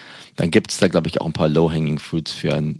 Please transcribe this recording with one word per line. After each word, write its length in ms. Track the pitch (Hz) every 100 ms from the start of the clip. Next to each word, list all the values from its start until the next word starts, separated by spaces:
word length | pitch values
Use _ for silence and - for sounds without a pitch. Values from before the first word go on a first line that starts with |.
| - - - -
dann 120 | 87
gibt's 280 | 104 - -
da, 100 | 92
glaub 200 | 87 80
ich, 120 | -
auch 60 | 80
ein 80 |
paar 160 | - 78
Low-Hanging 500 | 78 82 80 78 76
Fruits 320 | - 82 76
für 240 | - 73 73
an-, 240 | 76 67